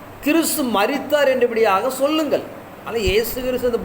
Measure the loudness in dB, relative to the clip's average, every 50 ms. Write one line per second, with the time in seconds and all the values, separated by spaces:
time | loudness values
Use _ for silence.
0 | -18 -20 -18 -4 0 2 2 2 2 0 0 -2 -2 0 2 2 0 0 0 -4
1 | -2 0 2 2 4 2 4 2 2 2 2 2 4 4 4 2 0 -2 0 0
2 | 0 0 2 0 0 0 0 -2 -2 -6 -12 -16 -18 -18 -18 -14 -12 -6 -4 -2
3 | 0 2 2 2 0 0 -4 -4 -4 -2 -2 0 0 0 0 0 0